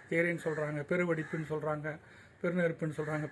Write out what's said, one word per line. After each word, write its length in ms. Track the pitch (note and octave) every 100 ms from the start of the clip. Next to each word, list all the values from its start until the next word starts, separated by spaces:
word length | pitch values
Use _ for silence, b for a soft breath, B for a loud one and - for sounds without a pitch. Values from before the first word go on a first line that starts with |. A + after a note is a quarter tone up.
| B
தியரின்னு 340 | E3 E3+ E3
சொல்றாங்க, 400 | E3 D3+ D3+ D3+ C#3+
பெருவெடிப்புன்னு 640 | F3+ F3 D#3+ D#3 D#3+ D3+
சொல்றாங்க. 480 | D#3 D3+ D3+ D3+ D#3 B B B B
பெருநெருப்புன்னு 580 | F3+ F3+ E3+ E3 D#3+ D3+
சொல்றாங்க, 280 | D3+ D3+ D3+